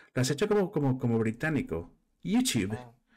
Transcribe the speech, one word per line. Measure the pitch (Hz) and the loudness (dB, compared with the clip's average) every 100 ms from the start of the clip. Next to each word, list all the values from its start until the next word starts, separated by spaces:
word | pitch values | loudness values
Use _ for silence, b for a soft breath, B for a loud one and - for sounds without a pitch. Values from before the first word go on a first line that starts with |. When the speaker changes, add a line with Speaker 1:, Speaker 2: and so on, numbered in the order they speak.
| B | B
Speaker 1:
lo | - | -2
has | 127 | -2
hecho | 143 208 | 0 2
como, | 208 185 | 2 2
como, | 156 143 127 | 0 0 2
como | 120 113 | 2 2
británico. | 110 110 156 139 87 82 - - _ _ | 0 -2 -2 -2 -2 -6 -8 -16 _ _
YouTube. | 170 233 254 117 95 110 | 0 2 2 0 -2 -4
Speaker 2:
Ah, | - - _ | -10 -20 _